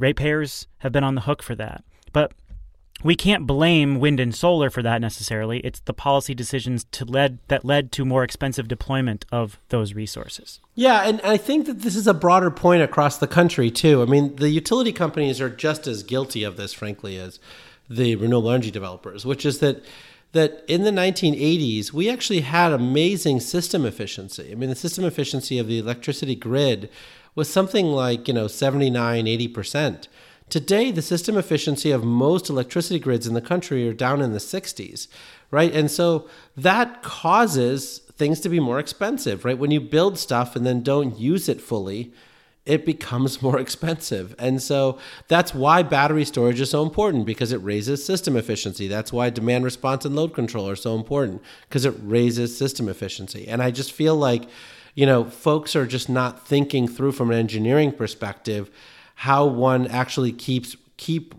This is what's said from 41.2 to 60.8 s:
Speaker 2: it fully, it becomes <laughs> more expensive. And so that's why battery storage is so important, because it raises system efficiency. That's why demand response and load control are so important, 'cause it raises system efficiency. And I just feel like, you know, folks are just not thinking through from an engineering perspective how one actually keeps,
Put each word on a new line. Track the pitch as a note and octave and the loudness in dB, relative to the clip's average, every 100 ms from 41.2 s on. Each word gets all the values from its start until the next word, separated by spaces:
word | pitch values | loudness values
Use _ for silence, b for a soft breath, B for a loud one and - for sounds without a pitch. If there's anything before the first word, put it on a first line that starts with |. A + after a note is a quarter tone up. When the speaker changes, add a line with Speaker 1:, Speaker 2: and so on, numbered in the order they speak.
| B2 F#3 G3+ | 0 0 0
Speaker 2:
it | - | -4
fully, | - A2 G2 G#2 A#2+ b b b b b | -2 -4 -4 -8 -10 b b b b b
it | - D#3 E3 | -2 0 0
becomes | D#3 - B2 C3+ - | -4 -2 0 0 0
<laughs> | |
more | C3 C3 | 0 0
expensive. | B2+ - D#3+ D#3+ - G2+ F#2 - | -2 -4 -4 -4 -4 -6 -8 -4
And | B2 C3 | -2 -2
so | - C#3 C3+ C3 B B B | 0 0 0 -2 B B B
that's | E3+ F3 | 2 2
why | C#3 C#3+ F3 | 0 4 4
battery | D3 C#3+ D3 D#3 | 4 2 2 2
storage | C#3+ C3 A#2+ B2 | 0 2 2 2
is | C3+ | 0
so | D3 | 0
important, | D#3 G3+ G#3 C3+ G#2+ | 0 0 0 0 -2
because | A2 A#2 | -2 -2
it | A#2+ | -4
raises | F#2+ G#2 A2 C#3+ | -2 -4 -2 -4
system | E3 F#3+ - | -2 -4 0
efficiency. | B2 A#2 G#2 G#2 F#2+ G2 | -2 -2 -4 -4 -6 -4
That's | G#2 A2 | -4 -4
why | A#2+ A#2+ | -2 -2
demand | A#2 A2+ B2 | 0 0 0
response | B2+ - C3+ C3+ D3 | 0 -2 -2 -2 -2
and | C#3+ | -2
load | E3 | -2
control | D#3+ A2+ A#2 G2 | -2 -4 -4 -6
are | G2 | -6
so | A#2 A2+ | -4 -4
important, | A2 C#3+ A#2+ F#2+ B B B | -2 -2 -2 -4 B B B
'cause | C#3 | 0
it | C3+ A2+ | 0 -2
raises | G#2 A#2 A#2+ A#2 A#2+ - | 0 2 4 2 -4 -2
system | C3+ C3+ G#2+ | -4 -2 -6
efficiency. | F#2 G2 - F#2+ G2+ G#2+ | -4 -8 -10 -12 -12 -6
And | A#2 | -2
I | B2+ | 0
just | A#2+ C3 | -2 -6
feel | - D#3 D#3 | 0 2 4
like, | C3+ A#2+ A#2+ B B B B | 4 2 -2 B B B B
you | C#3 | 2
know, | C#3 B2 | 4 6
folks | A#2 - D#3 D3+ D3+ D#3 | 2 -2 2 2 2 -2
are | B2 | 0
just | B2+ - | -2 -2
not | B2+ B2+ - - | 0 0 -4 0
thinking | C#3+ C#3+ C#3 A#2+ | 0 2 0 0
through | A#2+ C#3 | 0 -2
from | C3+ A#2 | 0 0
an | A#2 | 2
engineering | A2 A2 A2+ C#3+ D3 | 0 0 2 4 2
perspective | - A2 - G2+ - - G#2 G2+ B B B B B | 0 -6 -6 -10 -8 -6 -6 -8 B B B B B
how | C3 C#3 | 2 4
one | D3 A#2+ C3 B2+ B2 | 4 4 2 2 0
actually | B2 B2+ - B2+ | -2 -2 -2 -2
keeps, | - - B2+ - - | -2 -4 -4 -4 -16